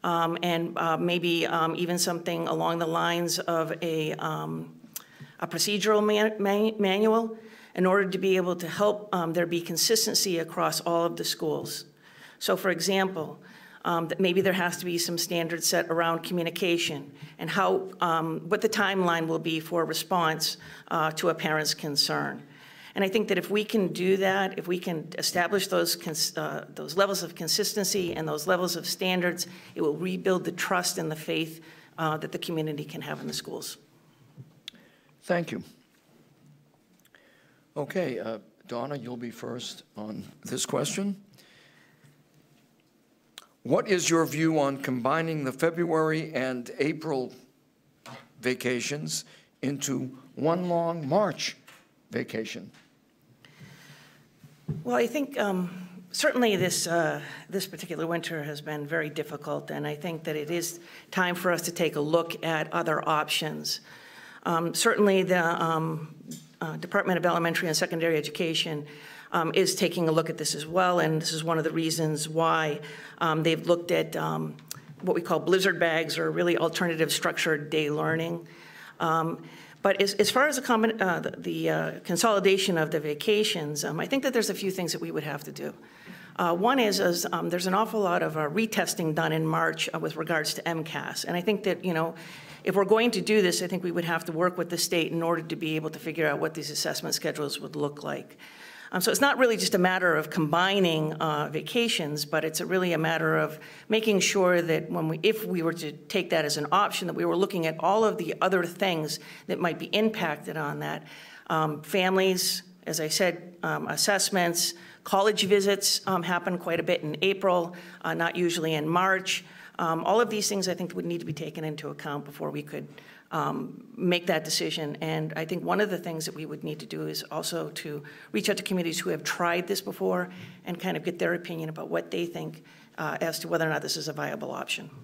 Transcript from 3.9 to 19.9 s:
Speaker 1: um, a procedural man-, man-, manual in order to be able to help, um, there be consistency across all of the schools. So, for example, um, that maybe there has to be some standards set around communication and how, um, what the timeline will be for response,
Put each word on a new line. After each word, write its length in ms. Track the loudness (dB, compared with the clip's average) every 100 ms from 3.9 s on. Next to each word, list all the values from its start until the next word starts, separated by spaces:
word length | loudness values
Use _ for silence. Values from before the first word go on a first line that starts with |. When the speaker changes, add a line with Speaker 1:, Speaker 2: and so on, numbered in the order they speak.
| -2 -2
Speaker 1:
um, 600 | -2 -4 -4 -6 -8 -10 -16 -18 -18 -18 -20 -20 -8
a 60 | -6
procedural 580 | -2 0 2 4 4
man-, 300 | 4 4 2 2
man-, 360 | 2 4 2 2
manual 580 | 2 4 4 4 2 -6 -16 -20 -10
in 120 | 2 4
order 240 | 6 2
to 80 | 0
be 180 | 2 2
able 180 | 2 -2
to 120 | -4
help, 460 | 2 2 2 -2
um, 180 | -2 0
there 140 | 0 0
be 140 | 0
consistency 760 | -2 0 4 4 2 2 2 0
across 420 | -2 0 0 0
all 260 | 0 2 2
of 100 | 0
the 80 |
schools. 600 | -4 -2 -2 -2 -4 -10 -12 _ -20 -20 -20 -8
So, 160 | -2
for 160 | 0 2
example, 680 | 0 2 2 2 -2 -8 -10 -18 -20 -20 -6
um, 240 | -2 0 0
that 120 | 4
maybe 220 | 4 4
there 100 | 4
has 240 | 2 0 -2
to 80 |
be 140 | -2 -2
some 180 | 0 -2
standards 500 | -2 -2 -2 0 2
set 200 | 2 2
around 340 | 2 2 0
communication 880 | -2 -2 -2 0 0 2 0 -4 -10 -18 -20 -10
and 100 | -4
how, 400 | 0 2 2 -2 -2
um, 400 | 0 2 0 -4 -2
what 120 | 2
the 80 | 2
timeline 580 | 2 2 4 2 2 0
will 120 | -2
be 200 | 0 -2
for 280 | -2 -2
response, 720 | 0